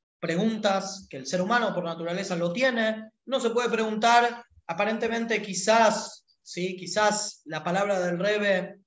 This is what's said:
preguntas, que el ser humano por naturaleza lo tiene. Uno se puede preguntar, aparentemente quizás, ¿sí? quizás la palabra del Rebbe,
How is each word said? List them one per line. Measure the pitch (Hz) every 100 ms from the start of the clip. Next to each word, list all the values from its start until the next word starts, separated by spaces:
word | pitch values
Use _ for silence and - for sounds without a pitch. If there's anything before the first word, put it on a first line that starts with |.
| _ _
preguntas, | 165 170 220 214 208 190 190 - -
que | 135
el | -
ser | 180
humano | 185 240 208
por | 175
naturaleza | 170 165 170 185 190 175
lo | 170
tiene. | 233 262 233 220 220 - _ -
Uno | 262
se | 226
puede | 233 240
preguntar, | 214 220 214 233 240 240 233 - _ -
aparentemente | 175 208 226 226 233 233 208
quizás, | 190 180 214 233 214 214 - - _ _
¿sí? | - 175 185 180
quizás | 180 214 208 208 - -
la | 143 156
palabra | 175 190 202 190
del | 180 175
Rebbe, | 202 214 202 180 180 -